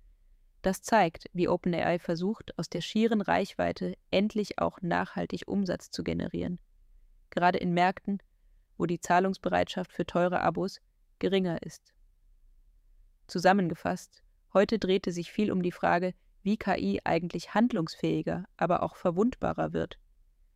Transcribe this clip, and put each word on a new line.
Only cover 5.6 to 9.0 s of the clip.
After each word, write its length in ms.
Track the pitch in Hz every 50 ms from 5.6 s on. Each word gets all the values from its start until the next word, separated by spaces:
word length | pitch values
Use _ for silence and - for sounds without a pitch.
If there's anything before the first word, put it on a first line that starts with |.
| 196 180 170 - - -
zu 120 | - -
generieren. 560 | 165 170 165 170 - - - 170 175 175 180 - - _ _ _ - _ - - - - - _ _ -
Gerade 300 | - 170 175 180 185 -
in 160 | - 180 170
Märkten, 480 | 175 180 185 190 - - 196 202 185 - _ _ _ _ _ _ _ _ _ _ -
wo 80 | 175
die 140 | 165 170 -